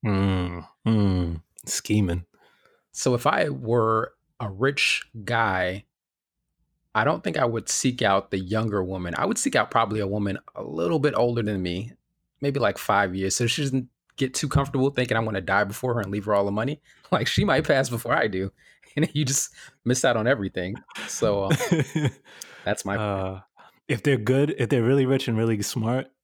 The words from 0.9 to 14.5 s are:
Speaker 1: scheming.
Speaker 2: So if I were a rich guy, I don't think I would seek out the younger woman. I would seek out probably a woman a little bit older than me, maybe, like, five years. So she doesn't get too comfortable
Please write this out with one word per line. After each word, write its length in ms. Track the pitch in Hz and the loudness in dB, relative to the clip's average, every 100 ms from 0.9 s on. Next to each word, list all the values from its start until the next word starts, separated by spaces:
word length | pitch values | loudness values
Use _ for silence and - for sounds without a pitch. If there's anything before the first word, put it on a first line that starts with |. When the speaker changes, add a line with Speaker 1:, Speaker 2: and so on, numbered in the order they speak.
| 110 101 92 85 82 - - - | 2 4 2 0 -4 -10 -20 -8
Speaker 1:
scheming. 580 | - - 104 95 87 87 _ _ _ _ _ _ | -8 0 2 2 0 -4 _ _ _ _ _ _
Speaker 2:
So 220 | - 139 | -4 0
if 120 | 120 143 | 2 2
I 220 | 180 160 | 0 0
were 640 | 135 120 120 113 110 117 _ _ _ | -2 0 2 2 2 -2 _ _ _
a 100 | 110 | -10
rich 540 | 95 131 143 - - - 117 | -2 -2 0 0 -2 -6 -14
guy, 600 | 101 117 113 95 90 95 - _ _ _ _ _ _ _ _ _ _ | -4 0 2 2 0 -4 -10 _ _ _ _ _ _ _ _ _ _
I 100 | 110 | 0
don't 180 | 120 170 | 0 0
think 160 | 175 160 | -2 0
I 60 | |
would 240 | 120 113 - | 0 0 -4
seek 340 | - 131 123 | 0 0 2
out 280 | 110 98 - | 4 2 2
the 80 | 95 | -6
younger 440 | 92 107 113 101 | -2 -2 0 0
woman. 320 | 92 92 90 82 | -2 -4 -4 -4
I 80 | 175 | -2
would 120 | 214 | -2
seek 160 | - | 0
out 160 | - 104 | 0 2
probably 300 | 123 113 107 | 0 0 0
a 60 | 98 | -2
woman 320 | 104 101 95 - - | -2 -2 -4 -8 -12
a 60 | |
little 340 | - 156 175 165 | -8 -2 0 2
bit 160 | 143 - | 0 2
older 260 | 120 120 | 0 0
than 200 | 107 101 | -2 -2
me, 300 | 90 87 110 - _ _ _ _ | -2 -4 -6 -14 _ _ _ _
maybe, 180 | 139 139 | -4 0
like, 200 | 113 98 | 0 -2
five 360 | - 101 101 | 0 2 2
years. 220 | 92 95 - | 0 -2 0
So 100 | 117 | -2
she 160 | - | 0
doesn't 260 | 139 131 127 _ _ - | -2 -2 -4 _ _ -4
get 180 | 131 | -4
too 140 | 131 | -2
comfortable 420 | 143 | 0